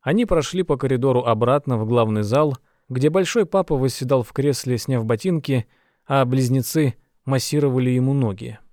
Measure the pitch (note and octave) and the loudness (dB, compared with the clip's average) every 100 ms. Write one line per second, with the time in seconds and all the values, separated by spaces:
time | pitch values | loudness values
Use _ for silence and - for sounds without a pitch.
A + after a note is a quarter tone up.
0 | - F#3+ A3+ E3+ C#3 F3+ F3+ C#3 C3+ C3 | 0 0 2 0 0 -4 -2 -2 0 0
1 | C3+ B2+ A#2+ A2 A#2+ C#3+ C3+ A#2 A2 A#2+ | 2 2 2 0 2 0 0 -2 0 0
2 | A2 G#2+ G#2 B2+ D#3 C3 _ _ _ B2+ | 2 0 0 0 0 -2 _ _ _ -2
3 | D3 E3+ F3+ A#3+ G3+ G3 F3 D3 C3 - | 0 2 0 0 0 0 0 0 -2 -4
4 | B2 C3+ A#2+ - C#3 C3 - B2 - B2+ | 0 0 0 -2 -2 -2 -2 -4 -2 -2
5 | A2 A#2 F#3 E3 C#3 C3 - _ _ _ | 0 -2 0 -2 0 -2 -2 _ _ _
6 | _ C#3 C3 C3 B2+ C3 A#2+ D#3+ D3 - | _ 0 2 2 2 0 0 0 0 -2
7 | _ _ - C3+ - D3 C#3+ B2+ B2+ B2+ | _ _ -4 -2 0 0 0 0 0 0
8 | C3 C#3 A#2+ G2 A#2+ G#2+ - | 0 0 -2 -4 -12 -16 -20